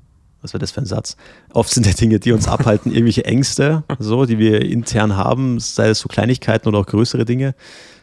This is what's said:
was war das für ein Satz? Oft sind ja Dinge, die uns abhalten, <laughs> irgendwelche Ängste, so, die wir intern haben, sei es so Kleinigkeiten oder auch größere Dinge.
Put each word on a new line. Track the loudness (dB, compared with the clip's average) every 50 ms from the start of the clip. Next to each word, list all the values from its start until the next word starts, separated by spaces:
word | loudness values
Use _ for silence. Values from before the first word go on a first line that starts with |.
| _ _ _ _ _ _ _ _
was | -14 -10 -8
war | -8
das | -8 -6
für | -6 -8
ein | -6
Satz? | -4 -6 -6 -6 -8 -14 -16 -20 -20 -20 -20 _ _ -2
Oft | -2 0 0
sind | 0 2 4
ja | 2
Dinge, | 4 4 2 2 2 2
die | 2 2
uns | 2 2 2
abhalten, | 0 0 0 2 2 2 2 0 -2
<laughs> | 0
irgendwelche | 2 2 2 2 0 0
Ängste, | 0 0 0 0 0 0 0 0 0 0 -2 -2 -6 -8 -6
so, | -2 -2 0 0 2
die | 0 2 2
wir | 4 4 4 2
intern | 0 0 -2 -4 -4 -2 0 0 0 2 0
haben, | 0 0 0 0 0 0 -2 -2 -2
sei | -4 -6 -2 0 2 2
es | 2 0
so | -4
Kleinigkeiten | -4 -2 0 0 0 0 0 0 -2 -2 0 0 0
oder | 0 0
auch | 0
größere | 0 0 0 0 0 0 -2 -2
Dinge. | -2 -2 -2 -2 -4 -4 -8 -14 -20 -20 -20 -20 -20 -20 -20